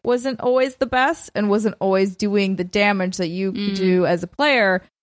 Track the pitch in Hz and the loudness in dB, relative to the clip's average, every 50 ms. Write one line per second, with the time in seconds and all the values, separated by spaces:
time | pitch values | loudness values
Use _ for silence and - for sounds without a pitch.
0 | - 233 247 247 233 269 262 220 - 247 247 262 254 277 262 - 277 254 - 254 | -2 -2 -2 0 0 -4 -4 -2 0 0 2 2 2 0 -2 -4 -4 -2 0 2
1 | 262 285 339 - - - - - 208 208 202 214 214 220 - - - 190 190 190 | 2 2 0 -2 -6 -8 -4 -2 0 2 2 2 2 0 -2 -2 0 0 2 2
2 | 190 196 185 - 214 208 196 208 196 190 190 185 180 180 - 208 202 208 202 190 | 2 0 -2 -2 -2 0 0 0 0 0 -2 -4 -4 -2 0 2 2 2 2 0
3 | 185 185 185 - 180 160 170 180 190 190 185 - 202 202 196 190 185 185 185 185 | -2 -4 -4 -4 -4 -4 -4 -4 -4 -4 -4 -4 -4 -4 -2 0 2 2 4 4
4 | 180 165 170 170 190 180 _ - 285 294 277 240 214 196 185 180 - _ _ _ | 4 2 2 0 -2 -6 _ -2 0 2 2 2 2 2 2 0 -4 _ _ _